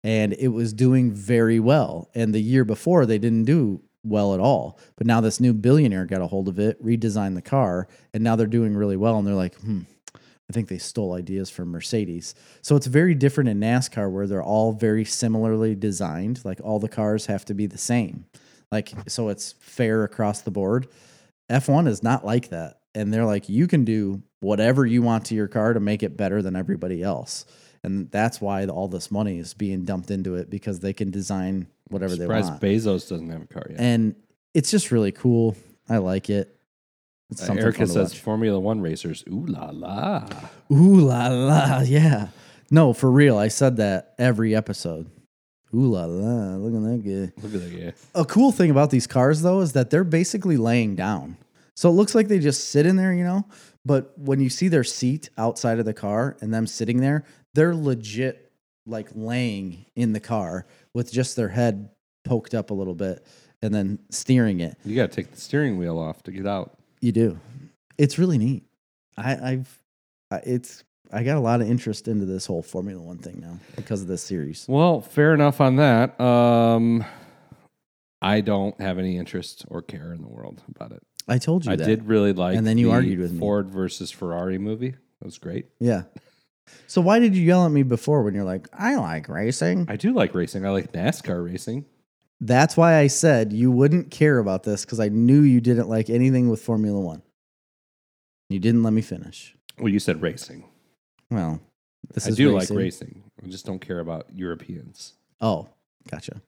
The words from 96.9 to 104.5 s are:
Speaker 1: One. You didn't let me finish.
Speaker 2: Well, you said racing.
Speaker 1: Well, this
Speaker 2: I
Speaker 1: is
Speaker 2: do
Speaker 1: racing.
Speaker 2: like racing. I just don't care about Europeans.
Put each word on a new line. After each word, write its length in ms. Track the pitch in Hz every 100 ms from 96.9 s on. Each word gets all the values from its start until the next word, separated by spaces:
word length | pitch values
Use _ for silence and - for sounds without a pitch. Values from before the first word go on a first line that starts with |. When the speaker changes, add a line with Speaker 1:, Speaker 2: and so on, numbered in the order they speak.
| 101
Speaker 1:
One. 220 | 90 78 _ _ _ _ _ _ _ _ _ _ _ _ _
You 100 | 98
didn't 240 | 104 117
let 100 | 113
me 80 | 110
finish. 540 | 110 90 90 - - _ - _
Speaker 2:
Well, 100 | 113
you 100 | 101
said 220 | - 80
racing. 440 | 82 - - - - _ _ _ _ _ _
Speaker 1:
Well, 300 | 113 82 80 _ _ _ _ -
this 120 | - 104
Speaker 2:
I 20 |
Speaker 1:
is 60 | 107
Speaker 2:
do 180 | 143 98
Speaker 1:
racing. 200 | 92 104
Speaker 2:
like 80 |
racing. 400 | 92 - 87 95 101 -
I 40 | 92
just 180 | 92 -
don't 140 | 92
care 200 | - 87
about 280 | 82 80 -
Europeans. 800 | - 90